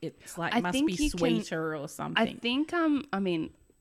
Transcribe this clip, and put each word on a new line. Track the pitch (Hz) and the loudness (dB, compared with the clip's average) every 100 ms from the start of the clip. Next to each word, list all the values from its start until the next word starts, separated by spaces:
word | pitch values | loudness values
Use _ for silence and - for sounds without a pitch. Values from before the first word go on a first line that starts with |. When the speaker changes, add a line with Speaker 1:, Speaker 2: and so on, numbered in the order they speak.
Speaker 1:
it's, | 160 - - - | -10 -10 -14 -6
like, | 170 | -2
Speaker 2:
I | 220 | 0
Speaker 1:
must | 180 | 2
Speaker 2:
think | 254 294 | 2 2
Speaker 1:
be | 180 | 2
Speaker 2:
you | 294 | 0
can, | 180 | 2
Speaker 1:
sweeter | 170 - - 160 160 156 | 2 2 0 -2 -2 -4
or | 143 | -6
something. | - 151 175 226 | -8 -2 0 0
Speaker 2:
I | |
think, | - 233 254 311 | 0 -2 0 0
um, | 349 320 285 - | 2 2 2 0
I | 196 | -2
mean, | 190 165 160 - _ _ | 0 0 -2 -8 _ _